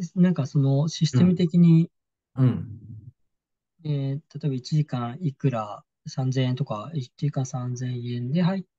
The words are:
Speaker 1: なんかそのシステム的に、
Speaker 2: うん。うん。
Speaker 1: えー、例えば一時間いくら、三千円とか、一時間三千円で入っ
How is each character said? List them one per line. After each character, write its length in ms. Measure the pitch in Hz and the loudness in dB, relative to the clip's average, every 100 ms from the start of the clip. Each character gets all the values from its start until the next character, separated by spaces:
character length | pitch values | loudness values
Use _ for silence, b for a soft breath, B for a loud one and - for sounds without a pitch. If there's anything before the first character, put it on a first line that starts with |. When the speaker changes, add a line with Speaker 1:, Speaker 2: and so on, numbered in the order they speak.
| 175 | -4
Speaker 1:
な 160 | 190 180 | 2 4
ん 40 | |
か 120 | 170 135 | 4 0
そ 120 | 147 | 2
の 300 | 135 139 160 | 2 2 0
シ 180 | - 156 | 0 0
ス 120 | 123 | 4
テ 60 | |
ム 100 | 180 | 4
的 240 | 175 175 170 | 4 2 6
に、 320 | 170 165 170 _ _ _ _ | 6 6 4 _ _ _ _
Speaker 2:
う 100 | 127 | 2
ん。 20 | 127 | 2
う 40 | |
ん。 300 | - - - - - - _ _ _ _ _ _ _ | 2 -6 -14 -16 -18 -18 _ _ _ _ _ _ _
Speaker 1:
え 300 | 160 143 135 | -6 -4 -2
ー、 20 | 139 | -6
例 40 | _ 151 | _ -6
え 40 | 151 | -4
ば 60 | |
一 200 | 131 - 156 | -4 -2 0
時 100 | 147 | 0
間 320 | 127 120 165 | -2 -6 -4
い 140 | 175 | -6
く 160 | - 135 | -2 -2
ら、 340 | 117 107 104 _ _ - | -2 -6 -10 _ _ -12
三 260 | - 131 | -4 -2
千 160 | 127 127 | 0 0
円 60 | |
と 100 | 127 | -2
か、 260 | 143 107 117 | -4 -6 -6
一 180 | 160 127 - | -8 -8 -6
時 140 | 143 | -4
間 140 | 135 | -4
三 320 | 131 127 123 123 | -6 -6 -8 -6
千 260 | 127 123 120 | -6 -6 -6
円 240 | 120 123 | -6 -4
で 100 | 165 | 0
入 180 | 175 196 | 0 -2
っ 40 | - | -8